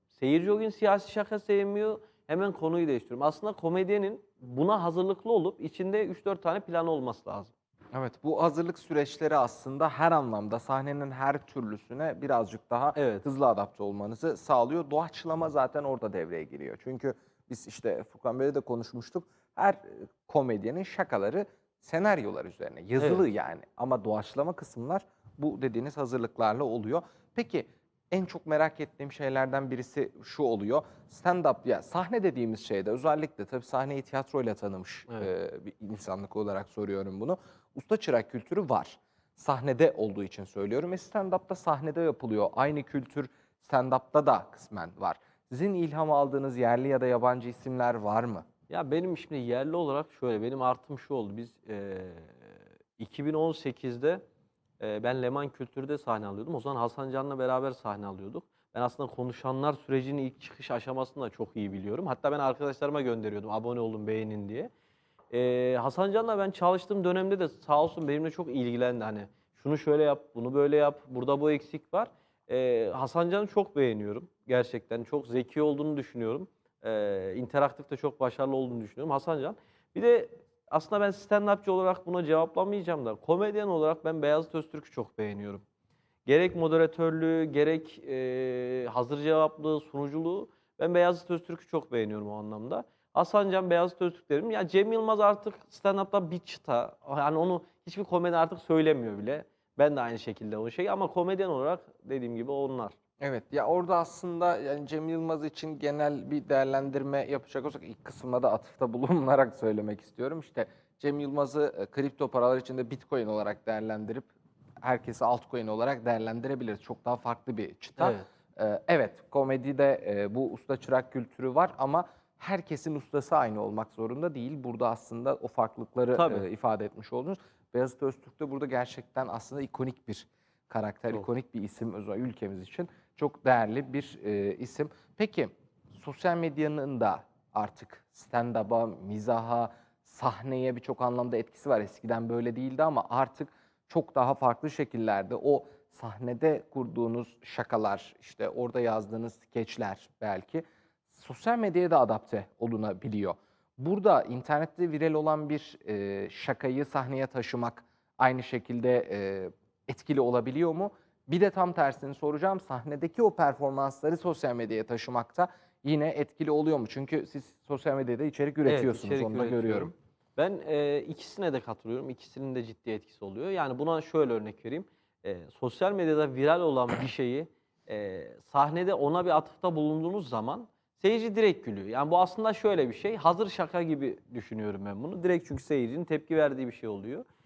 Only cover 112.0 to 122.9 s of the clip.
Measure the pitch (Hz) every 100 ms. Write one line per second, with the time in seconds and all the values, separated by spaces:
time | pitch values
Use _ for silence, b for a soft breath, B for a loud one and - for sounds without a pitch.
112 | 139 - 135 127 123 127 127 127 117 131
113 | - 135 107 107 104 104 - 110 110 107
114 | 107 117 - _ _ _ - - 123 123
115 | - 110 120 120 - 123 110 107 123 131
116 | 120 117 113 113 131 135 117 104 - 120
117 | - 120 120 117 - 110 101 - - -
118 | 175 101 90 b b - 107 104 - 170
119 | 107 - - 139 135 135 131 135 139 -
120 | 98 104 104 113 135 117 - 131 - 131
121 | 127 135 117 - 127 135 180 - 135 160
122 | 180 B B _ - 190 - 151 160